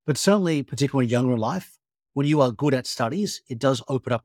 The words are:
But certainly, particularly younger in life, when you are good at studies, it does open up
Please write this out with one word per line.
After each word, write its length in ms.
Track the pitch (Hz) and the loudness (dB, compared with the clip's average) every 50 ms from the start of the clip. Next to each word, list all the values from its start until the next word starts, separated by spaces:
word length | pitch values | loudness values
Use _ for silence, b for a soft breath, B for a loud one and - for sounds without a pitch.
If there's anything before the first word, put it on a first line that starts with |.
| - | -6
But 100 | - 139 | -4 -4
certainly, 460 | - - 196 202 214 185 170 160 143 | 0 2 2 2 4 2 0 0 -2
particularly 460 | 135 - - 113 143 131 - 135 127 113 | -4 -4 -4 -2 -2 0 2 0 0 2
younger 240 | 123 120 131 127 | 2 2 2 2
in 80 | 123 113 | 0 0
life, 380 | 110 120 160 185 - - - _ _ _ _ _ _ _ | -2 -2 -4 -4 -8 -10 -18 _ _ _ _ _ _ _
when 140 | - 139 139 | -4 -2 0
you 140 | 147 156 147 | 2 4 4
are 120 | 135 123 | 4 2
good 220 | 110 - 139 147 135 | 2 0 0 0 0
at 120 | 127 123 | 0 -2
studies, 560 | - - - 120 117 143 196 208 - - - _ - | -4 -4 -4 -2 -2 -2 -2 -4 -4 -6 -8 _ -12
it 100 | 131 113 | -6 -2
does 240 | 139 135 135 120 - - | 0 0 0 0 -2 -4
open 240 | 135 127 - 120 | -6 -4 -4 -4
up 100 | 120 113 - | -4 -4 -4